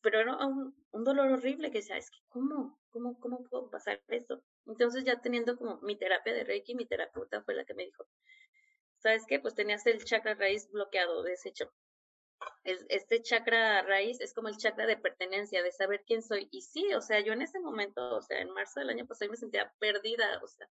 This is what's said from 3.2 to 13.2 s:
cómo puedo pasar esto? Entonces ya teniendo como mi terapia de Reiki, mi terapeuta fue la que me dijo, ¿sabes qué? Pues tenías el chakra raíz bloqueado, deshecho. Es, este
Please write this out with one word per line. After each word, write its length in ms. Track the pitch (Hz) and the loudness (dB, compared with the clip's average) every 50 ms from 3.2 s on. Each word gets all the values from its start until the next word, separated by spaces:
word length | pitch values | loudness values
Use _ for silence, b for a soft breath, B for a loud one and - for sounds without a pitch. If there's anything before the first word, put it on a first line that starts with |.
cómo 240 | - 240 247 254 254 | -6 -6 -6 -6 -8
puedo 260 | - - 254 254 - | -8 -8 -8 -8 -8
pasar 320 | - - - - 208 202 _ _ | -10 -8 -4 -4 -4 -4 _ _
esto? 340 | 226 240 240 _ - - _ _ _ _ _ | -6 -6 -4 _ -10 -10 _ _ _ _ _
Entonces 380 | - 220 214 240 240 240 262 262 | -14 0 2 2 2 2 0 0
ya 160 | 254 247 247 | 0 0 0
teniendo 360 | - 247 247 240 233 226 247 247 | 0 -2 0 0 0 0 -2 -2
como 200 | 240 226 190 - - | -4 -8 -6 -6 -6
mi 140 | 202 208 | -6 -4
terapia 360 | 208 190 185 185 175 - 226 233 | -4 0 0 0 0 0 -2 -2
de 120 | 240 - | -2 -2
Reiki, 300 | - 196 202 202 - 240 | -2 -2 -4 -4 -6 -6
mi 120 | 247 233 | -6 -4
terapeuta 560 | 226 196 180 170 - _ - 190 - - - - | -4 -4 -4 -4 -6 _ -10 -8 -6 -6 -6 -4
fue 120 | - - | -4 -4
la 100 | - - | -4 -4
que 100 | _ - | _ -8
me 100 | 98 90 | -10 -10
dijo, 220 | 92 _ _ - _ _ b b b b b b b b b b b b b b _ _ _ | -12 _ _ -18 _ _ b b b b b b b b b b b b b b _ _ _
¿sabes 260 | _ 220 220 220 220 | _ 4 4 4 4
qué? 140 | - 269 269 | 0 0 0
Pues 140 | - 226 220 | 0 0 -2
tenías 320 | - 208 208 208 208 - | -2 0 0 0 2 4
el 180 | 240 226 214 - | 4 4 4 2
chakra 300 | - 240 220 220 220 214 | 2 0 2 2 2 -2
raíz 360 | 208 202 196 196 214 - _ | 2 2 2 2 2 -2 _
bloqueado, 520 | - 208 196 196 - 190 180 170 170 165 - | -2 -2 -2 0 2 2 2 2 2 0 0
deshecho. 500 | 175 180 180 - 196 - - - - _ _ _ _ _ _ _ _ _ _ _ _ _ _ - - - _ _ | -2 -4 -4 -6 -12 -6 -6 -8 -8 _ _ _ _ _ _ _ _ _ _ _ _ _ _ -14 -14 -14 _ _
Es, 200 | 190 185 185 - - | -4 -4 -4 -2 -2
este 340 | - 196 196 _ 233 233 | -2 -2 2 _ 0 0